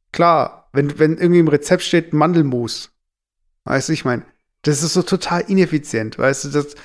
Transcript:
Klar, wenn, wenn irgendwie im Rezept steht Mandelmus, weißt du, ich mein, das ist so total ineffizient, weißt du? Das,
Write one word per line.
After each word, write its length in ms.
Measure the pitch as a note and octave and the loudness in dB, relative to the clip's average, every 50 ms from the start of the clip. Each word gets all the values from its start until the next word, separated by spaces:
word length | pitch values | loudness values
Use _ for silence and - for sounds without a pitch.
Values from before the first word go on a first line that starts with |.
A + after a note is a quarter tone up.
| _ _ | _ _
Klar, 560 | - - E3+ E3+ E3 D3 - - - - _ _ - | -2 2 2 4 4 2 0 -2 -6 -14 _ _ -2
wenn, 240 | C#3 C#3+ C#3+ D3 - | -2 -2 -2 0 2
wenn 180 | D#3 D#3 D#3+ | 2 2 2
irgendwie 240 | - F3 E3+ F3 F3 | 0 2 4 4 4
im 80 | E3 D#3 | 4 4
Rezept 340 | D3 D3 - - F3+ F3+ | 2 0 2 0 -2 -2
steht 300 | - - - E3+ E3 E3 | 0 0 0 0 0 0
Mandelmus, 800 | D#3 D3+ D3+ E3+ F3 E3 D3+ C3+ B2+ A#2+ A#2 A2+ - - - - _ _ _ _ _ _ _ _ _ _ _ _ _ _ _ | 0 0 2 2 2 2 2 2 -2 -4 -4 -6 -8 -12 -14 -18 _ _ _ _ _ _ _ _ _ _ _ _ _ _ _
weißt 240 | - C3 C3+ - - | -4 -4 -2 -2 -2
du, 60 | D#3+ | -4
ich 100 | - - | -2 -2
mein, 220 | C3 B2 A2 - - _ _ _ _ _ _ | -2 -2 -2 -4 -12 _ _ _ _ _ _
das 220 | - D3 D3 C3+ | -2 -2 -2 0
ist 100 | E3 D#3 | -2 -2
so 100 | - F#3 | 0 -2
total 420 | - - G3 F3+ - - F3 F3 - - | 0 0 -2 -2 -2 -4 -4 -4 -2 0
ineffizient, 680 | G3 F#3+ F3+ D#3 D#3+ C#3+ - - - A2+ A2 A2 - - | 2 2 2 2 0 -4 -4 -4 -4 -4 -4 -6 -4 -2
weißt 260 | B2 C3+ C3+ - - | 0 0 0 -2 -6
du? 40 | C#3+ | -4
Das, 240 | C#3+ D3 C#3+ D3 - - | -4 -4 -4 -4 -10 -20